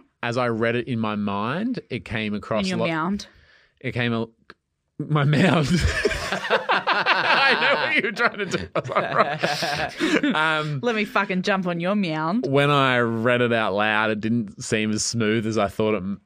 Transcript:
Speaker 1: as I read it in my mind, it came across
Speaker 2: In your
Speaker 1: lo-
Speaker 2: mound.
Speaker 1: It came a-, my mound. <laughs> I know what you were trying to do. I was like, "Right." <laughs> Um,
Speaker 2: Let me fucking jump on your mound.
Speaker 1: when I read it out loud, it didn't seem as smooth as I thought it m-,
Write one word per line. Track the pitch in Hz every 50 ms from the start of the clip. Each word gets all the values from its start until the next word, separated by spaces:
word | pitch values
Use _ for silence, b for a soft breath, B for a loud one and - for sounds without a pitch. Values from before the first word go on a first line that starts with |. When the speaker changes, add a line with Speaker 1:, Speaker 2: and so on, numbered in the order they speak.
| _ _ _ _ -
Speaker 1:
as | 120 117 123
I | 127 120
read | 117 110 113 117 117
it | 120 - -
in | 127 113
my | 110 107 107
mind, | 104 104 104 98 101 104 113 135 175 214 247 254 - - _
it | 131 117 90
came | - 120 117 110 107 104
across | 104 101 - 117 110 98
Speaker 2:
In | 95
your | 92 117
Speaker 1:
lo- | 113 117
Speaker 2:
mound. | 165 160 156 175 202 202 - b b b b b b b b b b b
Speaker 1:
It | - 127
came | 110 120 123 120 117
a-, | 117 113 - - _ _ - - _ _ _ _ _ _ _ _ -
my | 151 - 151 151 143
mound. | 139 151 - - 190 - 170 151 131
<laughs> | 175 170 - - - - - - - - - -
I | - - - - - 508 - - 381 302 - - 359 - - - - 381 349 349 302 - 269 277 247 -
know | - 269 285 302
what | 285 - 311
you | 294 -
were | 226
trying | 214 185 240 226 - -
to | 202
do. | 180 - 175 90 85 -
I | 170
was | - 135
like, | - 208 185 - -
"Right." | - - 143 147 156 - 165 147 - - 160 143 151 156 - - - - 330 339 269 - 294 -
<laughs> |
Um, | 156 156 160 156 156 156 156 147 139
Speaker 2:
Let | 127 240 233
me | 214 208
fucking | 202 - 208 196 202 190 185 185
jump | - 202 190 185 196
on | 175 170
your | 170 180 202
mound. | 208 196 170 156 156 156 160 180 233 254 165
Speaker 1:
when | 135 139 143 143
I | 147 143 135 131 127 123
read | 120 117 113 113 113 123 123 123
it | 123 120 117
out | 117 110 104 92
loud, | 101 107 107 107 107 110 110
it | 110 107
didn't | 101 110 117 120 113 98 - - -
seem | - - 110 107 110
as | 107 107 -
smooth | - - 117 113 104 107 117 107
as | 110 110 110
I | 104 98
thought | - - 110 110 110
it | 95
m-, | 90 98 101 92 -